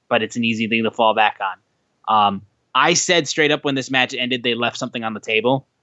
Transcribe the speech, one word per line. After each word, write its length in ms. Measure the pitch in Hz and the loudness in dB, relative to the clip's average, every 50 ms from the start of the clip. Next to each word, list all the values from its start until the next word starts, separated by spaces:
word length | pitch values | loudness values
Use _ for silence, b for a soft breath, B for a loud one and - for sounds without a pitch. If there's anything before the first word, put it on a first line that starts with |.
| _ - | _ -2
but 140 | 123 113 | -2 0
it's 140 | 110 - - | 0 -2 -4
an 80 | 120 117 | -2 -2
easy 220 | 113 113 110 117 104 | -2 0 -2 -2 0
thing 160 | 113 113 110 | 0 0 0
to 60 | 107 | 0
fall 240 | - - 113 110 107 | 0 2 2 2 4
back 240 | 110 107 101 - - 101 95 90 - _ _ _ _ _ _ _ _ _ - | 4 2 0 0 -2 -6 -8 -8 -10 _ _ _ _ _ _ _ _ _ 0
on." 80 | 110 | 2
Um, 260 | 107 104 101 98 98 101 - _ _ _ _ - | 2 2 2 0 -4 -10 -16 _ _ _ _ 0
I 200 | 131 143 165 175 | 2 4 4 2
said 340 | 175 - - 180 170 147 - | 2 2 2 2 2 0 0
straight 240 | - 160 151 143 | 0 0 2 2
up 120 | 151 147 - | 0 0 -2
when 100 | 143 135 | -2 -4
this 160 | 135 - 131 | -4 -4 -2
match 240 | 135 131 127 - 127 | 0 0 0 0 -2
ended, 280 | 123 123 123 127 120 | -4 -4 -4 -4 -2
they 120 | 113 123 117 | -2 -2 -2
left 220 | 117 120 117 - | -2 -2 -4 -4
something 280 | - 131 113 - 117 113 | -6 -8 -8 -8 -6 -6
on 100 | 110 107 | -6 -8
the 60 | 104 | -8
table. 460 | - 117 110 110 110 123 139 139 - _ _ _ | -4 -2 -2 0 2 2 0 0 -2 _ _ _